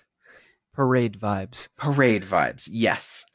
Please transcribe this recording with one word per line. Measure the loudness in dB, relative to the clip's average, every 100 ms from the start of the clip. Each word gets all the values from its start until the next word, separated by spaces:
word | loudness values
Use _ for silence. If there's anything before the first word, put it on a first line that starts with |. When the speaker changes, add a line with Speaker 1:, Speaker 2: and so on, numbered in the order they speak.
| _ _ _ -20 _ _ _
Speaker 1:
Parade | -2 2 2 0 -4
vibes. | -4 -4 -4 -4 -4 -4
Speaker 2:
Parade | -2 4 4 2
vibes, | 0 0 0 -4 -6
yes. | 0 0 0 -2 -2 -8